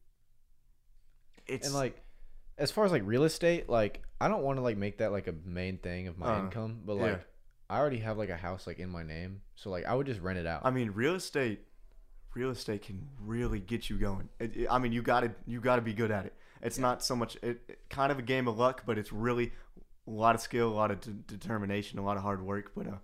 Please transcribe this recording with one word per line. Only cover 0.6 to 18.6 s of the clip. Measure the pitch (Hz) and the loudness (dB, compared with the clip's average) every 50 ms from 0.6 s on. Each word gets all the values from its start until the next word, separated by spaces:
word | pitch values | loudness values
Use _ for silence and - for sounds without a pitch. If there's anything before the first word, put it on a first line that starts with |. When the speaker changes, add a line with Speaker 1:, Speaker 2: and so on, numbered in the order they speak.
| _ - - _ _ - - - - - - - - - - - - | _ -20 -20 _ _ -20 -20 -20 -20 -20 -20 -20 -20 -20 -20 -16 -8
Speaker 1:
it's | - 131 127 135 | -6 -6 -4 -2
Speaker 2:
And, | 143 139 | 0 0
like, | 139 135 120 - - - - - - - - - - - - - | 2 0 0 -2 -8 -16 -18 -14 -14 -14 -14 -14 -14 -14 -14 -4
as | - 147 143 | -2 -2 0
far | - 208 214 | 4 4 4
as, | 190 | 6
like, | 175 131 95 | 4 4 4
real | 101 113 127 156 | 4 4 6 4
estate, | 160 - - 175 170 170 170 - - | 4 4 4 4 4 4 4 2 2
like, | 120 113 107 101 - - - - - - | 4 4 4 4 0 -4 -8 -8 -2 0
I | 120 | 2
don't | 165 220 196 135 | 2 2 2 2
wanna, | 135 135 135 | 0 0 2
like, | 127 123 110 | 2 2 2
make | 101 101 104 98 - | 2 -2 -2 0 0
that, | 113 101 | 0 0
like, | 101 95 90 | 0 0 -2
a | 92 85 80 87 | -4 -6 -6 -8
main | 92 87 90 90 95 92 | -6 -4 -2 -2 -2 -4
thing | 90 - 90 87 90 92 | -4 -4 -4 -4 -4 -4
of | 90 85 | -6 -6
my | 90 - 120 110 | -2 0 0 2
Speaker 1:
Uh, | 101 95 | 2 0
Speaker 2:
income, | 95 101 113 110 110 113 113 85 | -2 -4 -6 -6 -6 -8 -8 -4
but, | 101 104 | -4 0
Speaker 1:
yeah. | 98 117 | 2 2
Speaker 2:
like, | 113 98 87 - - - - - - - _ - - | 2 0 0 -4 -12 -20 -20 -20 -20 -20 _ -8 -4
I | 95 120 | 0 2
already | 147 147 131 113 | 2 2 0 -2
have, | 110 110 110 | -2 -2 -2
like, | 104 107 95 | -2 -2 -2
a | 87 | -4
house, | 80 87 87 92 87 - | -4 -4 -6 -6 -6 -8
like, | 90 85 - | -10 -8 -6
in | 90 92 | -6 -6
my | 90 85 82 | -6 -6 -6
name, | 78 78 82 90 92 98 98 - - - | -6 -6 -6 -6 -8 -8 -10 -14 -16 -18
so, | - - 104 | -12 -6 -4
like, | 92 90 - | -4 -2 0
I | - 120 | 2 2
would | 135 143 | 2 2
just | 139 117 98 | 0 -2 -2
rent | 82 92 92 | -2 -2 -2
it | 90 82 | 0 0
out. | 82 82 73 - | -2 -2 0 0
Speaker 1:
I | 127 | 0
mean, | 127 127 120 107 | 2 2 0 0
real | 92 107 123 151 185 | 0 2 2 2 2
estate, | 185 - - - 147 131 113 101 - - - - - - - - - - - - - - - - | 0 -4 -2 0 0 0 0 -2 -4 -8 -18 -20 -20 -20 -20 -20 -20 -20 -18 -18 -18 -14 -10 -6
real | 120 127 131 | -4 -2 -2
estate | 123 - - - 107 101 - | -2 -4 -4 -4 -4 -4 -6
can | - 98 95 95 139 139 110 | -8 -10 -10 -10 -10 -12 -10
really | 104 107 113 120 123 117 113 104 | -6 -4 -2 0 0 0 0 -2
get | 92 - 117 110 - - | -2 -2 -4 -2 -2 -2
you | 107 | 2
going. | 95 104 101 98 90 87 - - - | 2 2 2 2 0 -4 -6 -6 -6
It, | 117 110 - | -6 -4 0
it, | 117 120 - | 0 2 4
I | 123 | 4
mean, | 127 127 120 | 4 4 4
you | 117 120 | 2 2
gotta, | 117 - 120 123 123 117 - - - | 4 4 6 6 4 2 0 -4 -6
you | - 117 123 | -6 -6 2
gotta | 110 127 123 120 | 4 6 6 6
be | 113 113 101 | 4 0 0
good | 107 117 107 | 2 2 2
at | 107 98 92 | 2 0 0
it. | - - - - - - - | -4 -10 -14 -20 -20 -16 -6
It's | - 117 - | -4 -4 0
Speaker 2:
Yeah. | 131 131 | 2 2
Speaker 1:
not | 123 123 - - | 2 2 2 0
so | - 131 | 0 2
much, | 120 113 110 - | 0 0 -2 -4
it, | - - 120 120 120 - | -4 -4 -4 -4 -4 -8
it, | - - - - - | -14 -16 -16 -12 -8
kind | - 139 135 139 | 0 2 4 4
of | 143 135 | 4 2
a | |
game | 117 113 131 131 127 | 2 2 2 2 2
of | 120 107 | 2 4
luck, | 110 | 6